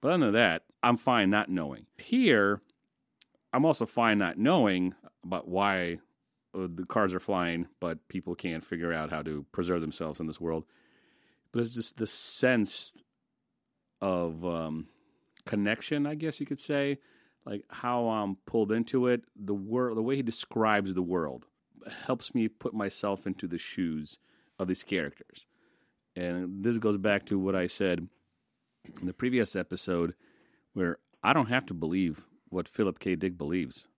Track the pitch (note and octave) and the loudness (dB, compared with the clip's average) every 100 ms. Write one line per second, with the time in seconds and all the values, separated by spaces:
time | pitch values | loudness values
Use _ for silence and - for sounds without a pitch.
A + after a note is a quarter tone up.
0 | C3 F3 B2+ G#2+ A#2 D#2+ _ _ A#2+ A#2+ | 2 2 4 6 4 4 _ _ 2 4
1 | - B2 F#2+ G#2 G#2 F#2 D2+ B1+ - _ | 4 4 6 4 2 -2 -4 -8 -16 _
2 | - A#3+ A#3+ A#2 G2+ G2+ _ _ _ _ | -2 2 6 6 6 2 _ _ _ _
3 | _ _ - _ _ B2+ D#3 D3+ A2+ - | _ _ -20 _ _ 2 4 2 0 2
4 | A#2 G#2 F#2 E2 A#2 F3+ A2 F#2 F2+ - | 4 4 2 2 4 6 4 4 0 -2
5 | - _ F2 G2 - F#2 G2+ F#2+ F2 E2+ | -18 _ -6 -6 -2 0 2 2 0 -4
6 | _ _ _ _ _ G2 F#2 E2+ F2 A#2 | _ _ _ _ _ -6 -6 -6 -4 0
7 | G2+ F2+ - F#2+ F2 E2+ F2 _ F2 E2 | 2 0 -2 0 0 -2 -4 _ -6 -6
8 | _ F#2+ F2 E2+ F#2 D#2+ - E2+ E2+ E2 | _ -8 -6 -6 -6 -6 -6 -4 -2 -2
9 | D#2 D#2 D2+ D2+ C#2+ - F2 F2+ D#2 - | -4 -4 -4 -6 -8 -6 0 0 -2 -6
10 | D#2+ D2+ D#2+ D2+ E2+ D#2+ D#2+ _ _ _ | -8 -6 -8 -6 -4 -4 -6 _ _ _
11 | _ _ _ _ _ A#2+ A2+ A#2+ A2 - | _ _ _ _ _ -4 -2 -2 -6 -4
12 | A2 - - - B2+ B2 G#2 - - - | -4 -2 -4 2 4 4 2 -2 -8 -14
13 | _ _ _ _ _ _ _ _ _ _ | _ _ _ _ _ _ _ _ _ _
14 | G2 F#2 E2+ E2 F2 E2+ D#2+ D#2 D#2+ _ | -2 0 -2 -4 -4 -4 -4 -6 -10 _
15 | _ _ _ - - G#2+ G2+ A2+ - D3 | _ _ _ -20 -6 -2 0 -2 -2 -4
16 | C#3+ D3+ D#3+ D3 C#3+ C#3 - C#3+ C#3+ C#3 | -2 -4 -6 -6 -6 -8 -2 -2 0 -4
17 | _ _ _ _ - G#2 - - B2 B2 | _ _ _ _ -10 -10 -10 -8 -2 0
18 | A#2 A2 G#2 F#2+ - A#2 G#2 A2 A#2 C3 | 0 0 -2 -4 -2 2 2 2 2 2
19 | B2 A#2+ - - G2 G2+ G2 A#2+ B2+ A2 | 2 2 -2 -14 -6 -4 -2 0 0 0
20 | A2+ C#3 A#2+ A2 - - A2 G#2 G2 F2+ | 0 0 -2 -4 -4 2 4 4 2 0
21 | F2 F2+ D#2 B1+ - _ _ - - - | 0 0 -2 -6 -14 _ _ -20 -16 -14
22 | - B2+ - B2+ A2 - B2 G#2+ G2+ - | -4 -4 -2 0 0 -2 -6 -4 -4 -2
23 | G#2 G2 - F#2+ F#2 E2+ - - F2 D#2 | -2 -2 -4 -6 -6 -6 -8 -2 -2 -2
24 | D2+ - _ _ _ _ F#2 F#2 - F#2+ | -8 -14 _ _ _ _ -2 -2 -2 -2
25 | C#2+ - - - - _ _ _ _ _ | -2 -8 -20 -20 -20 _ _ _ _ _
26 | _ - F2+ F2 F2+ G2 G#2 A#2 G#2+ G#2 | _ -8 -4 -4 -6 -2 0 0 2 2
27 | G2+ G2+ - G2+ F#2+ F#2+ F2+ - G2 E2+ | 2 0 0 0 2 2 0 0 0 0
28 | F2 _ _ _ _ _ _ _ - - | -4 _ _ _ _ _ _ _ -20 -8
29 | F#2 F#2 B2 B2 G#2+ G2 F2+ F#2 - F2 | -8 -2 0 2 2 0 -4 -6 -2 2
30 | E2+ - _ _ _ _ _ - F2 - | 0 -2 _ _ _ _ _ -4 -2 -2
31 | _ _ - D3+ A2+ B2 C3 F2 D#2+ F2+ | _ _ 4 4 4 0 0 -4 0 2
32 | F2+ D2+ - _ _ F2+ E2+ - G#2 F2+ | 2 0 -12 _ _ -6 -6 0 0 0
33 | - E2+ F#2 F2 D2 F2+ D2 - - | -2 0 -2 -4 -4 -2 -4 -10 -20